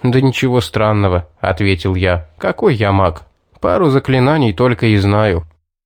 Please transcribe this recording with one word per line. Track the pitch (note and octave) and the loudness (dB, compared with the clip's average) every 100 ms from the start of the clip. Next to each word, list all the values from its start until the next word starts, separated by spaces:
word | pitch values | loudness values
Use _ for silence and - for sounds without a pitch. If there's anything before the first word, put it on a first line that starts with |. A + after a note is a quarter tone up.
«Да | B2 B2+ | -2 2
ничего | C3 - C3 B2 | 0 0 0 0
странного», | - A2 G#2+ G#2+ G2+ F2+ - _ | -2 -2 0 2 0 0 -4 _
ответил | F#2 F#2 G2 F2+ G2 F#2 | -4 -2 0 0 -2 -2
я. | F#2 E2+ - _ | 0 -2 -6 _
«Какой | - - G#3+ A2+ | -6 -2 -2 0
я | G#2 | 0
маг? | G2 F#2 E2 - _ _ _ | 2 0 -2 -12 _ _ _
Пару | F2 F#2 C#3+ | -2 0 2
заклинаний | C3+ - C3 B2+ D#3 A#2+ | 0 0 0 2 2 0
только | F#2+ B2+ A#2 A#2 | 0 -2 0 2
и | G#2 | 2
знаю». | G2 G#2 G#2+ E2 - _ _ _ | 2 2 2 -2 -6 _ _ _